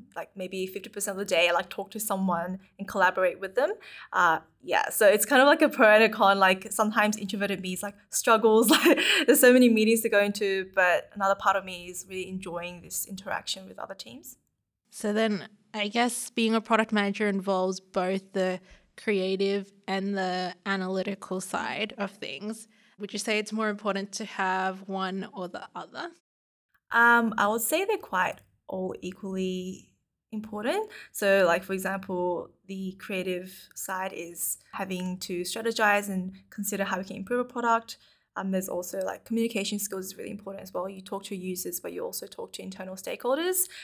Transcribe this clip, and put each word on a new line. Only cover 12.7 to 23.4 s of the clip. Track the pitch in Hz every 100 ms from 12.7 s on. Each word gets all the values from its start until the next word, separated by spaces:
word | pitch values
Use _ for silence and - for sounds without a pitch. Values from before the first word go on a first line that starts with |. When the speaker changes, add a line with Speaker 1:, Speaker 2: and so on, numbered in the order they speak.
| 175
Speaker 1:
this | - -
interaction | - 190 196 190 - 190 190
with | 190
other | -
teams. | 190 226 254 - - _ _ _ _ _
Speaker 2:
So | - 208
then | 208 220 190 - _ _
I | 220 208
guess | 233 240 - -
being | - 220
a | 226
product | 214 220 220
manager | 214 202 196 208
involves | 196 196 185 185 185
both | - 196 180 196 190
the | 196 185 180 - - _ -
creative | - 202 185 190 196 202 196 _ -
and | 190 196 196
the | 185 185 180 -
analytical | 202 196 185 190 196 196 - 185
side | - - 113 127 214 -
of | 196
things. | - - 139 208 226 - _ _ -
Would | 202
you | 202
say | 226
it's | 214